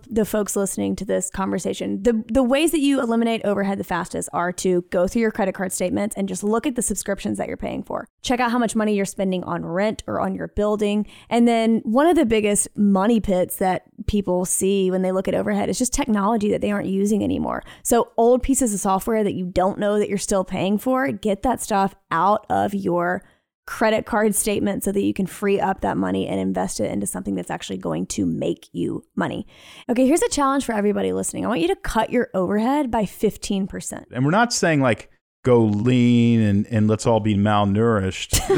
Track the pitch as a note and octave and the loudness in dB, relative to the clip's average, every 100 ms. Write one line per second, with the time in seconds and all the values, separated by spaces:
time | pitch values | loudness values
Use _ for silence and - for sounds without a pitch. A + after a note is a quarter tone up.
0 | - A3 G#3 G#3+ G3+ G#3 G3 - G3 F#3+ | -4 -2 0 0 -2 -2 -2 -2 -4 -4
1 | G3 F#3+ F#3 - G3 F#3+ F#3+ F#3+ F#3+ G3+ | -2 -2 -4 -6 -4 -4 -4 -6 -6 -2
2 | G#3 A3 - A#3+ A#3+ C#4 D#4+ E4 C#4 C4+ | 0 0 0 2 4 2 2 2 2 2
3 | A#3+ A#3 A#3 A3+ G3+ G3 G3 G3 G3 F3 | 0 0 0 0 -2 -2 -2 -4 -4 -6
4 | - E3+ - E3 F3 F3 F#3 F3+ F3+ F#3+ | -6 -8 -6 -4 -4 -2 0 0 0 0
5 | F#3 A#3+ A3 G#3+ F#3+ F3+ F3+ - F#3 G3+ | 0 0 0 0 -2 -2 -6 -4 -2 -2
6 | G#3 - G3 F#3 G3+ A3+ D4+ A#3+ - G3 | -4 -4 -6 -4 -2 0 0 -2 -4 -4
7 | - G3 G#3 G3 - - - - - - | -4 -4 -4 -4 -6 -8 -8 -8 -6 -8
8 | - _ - B3 A#3+ B3 A3+ A3+ G#3+ G#3 | -8 _ -2 0 0 0 0 0 0 0
9 | F#3+ - F#3+ F#3 - E3+ E3 F3 G#3 G3 | -2 -2 -2 -2 -4 -6 -4 -2 -2 -2
10 | - G3+ F#3+ F#3+ E3 - G#3 G#3 G#3 G#3 | -6 -4 -2 -4 -6 -2 0 0 0 0
11 | G3+ - - A#3 A#3 A#3 A3+ A3+ - A#3 | -4 -8 -2 2 4 4 2 2 2 4
12 | D#4+ E4 A#3+ A3 G#3 G3+ - - G3+ F#3+ | 6 6 4 2 2 0 -2 0 2 4
13 | G3+ A#3 G3+ F#3 F3 - F#3 F3+ _ - | 4 2 2 0 0 0 0 -2 _ -14
14 | - G#3 F#3+ F3+ F3+ - F#3+ G3 F#3 F#3 | -4 -2 0 0 0 0 2 2 2 2
15 | F#3 F#3+ F#3+ F3+ G3+ G3+ G#3 F#3+ B3+ - | 0 0 0 -2 0 -2 -2 -2 -2 0
16 | C#4 G#3+ G3 A#3 G#3 - G#3 G3+ - F#3+ | 0 2 2 2 0 0 -2 -2 -2 0
17 | G3+ G#3+ G3+ F3+ C#2 A#1+ - - - A#3 | 0 2 0 -2 -4 -6 -10 -8 0 2
18 | A3+ - A#3 B3+ B3 C4 B3 G3+ G3+ F#3+ | 2 2 4 4 2 0 0 -2 0 -2
19 | A#3+ A3 G3+ - F3+ F3+ F#3 - G#3 G#3 | 0 0 0 -2 -4 0 0 0 0 0
20 | G#3 G3+ - G3 F#3 F#3+ F3+ G#3 B3+ B3+ | 0 -2 0 -2 0 -2 0 0 0 0
21 | C4+ G#3 G#3+ G3 C4 A3+ - G3 G3 - | 0 -2 -2 0 0 -2 -2 0 0 -4
22 | - E3 F#3 G#3+ - G3 G3+ G3+ G3 F3 | -4 0 2 2 0 0 0 -2 -2 0
23 | F3 F#3 - _ _ _ - - A3 G#3+ | 0 -4 -8 _ _ _ -12 -2 0 0
24 | - G#3+ A3 G3 - G3+ G3+ F#3+ G3+ G3+ | 0 0 2 0 -2 -2 -2 -2 -2 0
25 | G3 G#3 F#3 - G3+ G3 F#3 F#3+ G3+ F3+ | 0 0 -4 -2 0 0 0 -2 -4 -2
26 | F#3 F#3 - - F#3+ F#3 F#3 - G#3+ G3+ | -2 -2 -2 -2 -2 -2 -2 -2 -4 -4
27 | G3 F#3+ G3 F#3+ F3 D#3+ - F#3+ F3+ D#3+ | -4 -6 -6 -6 -6 -10 -8 -8 -6 -6
28 | F#3+ - F3 D3+ D3 - - E3+ - - | -6 -4 -2 -2 -2 -4 -8 -6 -6 -6
29 | - - E3+ - - - - - - A#3+ | -10 -6 -4 -6 -10 -18 -20 -12 -4 2
30 | B3+ E4 - - C4+ C#4 B3+ A3 G3+ G3+ | 4 4 2 0 0 0 -2 0 0 0
31 | F#3+ F#3 F#3+ F#3 F#3 C4 F4 G4 - A3+ | -2 -2 -4 -4 -4 0 0 -2 -2 -2
32 | A3 B3 - F#3+ F3+ G#3 A#3 D4 C4+ A3+ | 0 0 0 -2 0 0 2 0 0 -2
33 | G3 - G#3+ - - G3 F#3+ F#3 - - | -2 0 -2 -2 -4 -2 -4 -6 -10 -12
34 | - A#2 C#3 G3 A#3+ - F3 D3+ C3 G#2+ | -8 0 2 4 2 2 2 4 2 0
35 | - _ _ _ B2+ A#2+ A2 G#2 A#2+ B2+ | -4 _ _ _ 4 4 4 2 2 4
36 | A#2+ A#2+ A#2 A#2 G#2+ G2+ G#2+ A2+ G#2+ G#2+ | 6 6 6 4 4 2 2 2 2 2
37 | B2+ A2+ G#2+ G2+ G#2 G#2 G2+ G2+ A#2 G#2+ | 2 2 2 2 4 4 2 2 2 2
38 | F#2+ - - - - | 0 -4 -4 -2 2